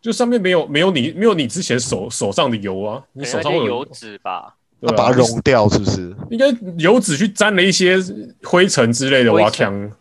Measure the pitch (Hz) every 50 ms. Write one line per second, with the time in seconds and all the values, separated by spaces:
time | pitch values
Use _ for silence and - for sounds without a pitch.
0 | _ 226 220 - 247 240 247 240 180 185 180 175 143 - 143 147 170 190 185 139
1 | 117 156 160 170 208 233 208 165 139 117 - - - - 120 123 120 - - 95
2 | 98 120 - - 120 101 95 - 160 131 117 107 98 98 95 95 101 107 107 135
3 | - _ _ 131 139 120 123 160 160 151 - 160 123 131 120 123 143 - 135 -
4 | 117 110 104 98 _ 98 92 87 - - _ _ _ _ _ _ - 120 110 107
5 | 120 120 127 123 123 113 117 113 - 147 135 117 104 104 - 107 101 95 - 98
6 | 90 87 95 127 - - 233 226 269 285 247 233 214 180 170 170 156 175 220 254
7 | 202 - 151 139 208 214 196 - 208 208 202 180 180 196 175 - 185 180 185 190
8 | 185 180 202 - - - - _ - - - 175 185 202 - - 120 113 117 120
9 | 135 135 139 131 123 117 104 107 104 110 107 - 131 101 98 101 101 104 104 _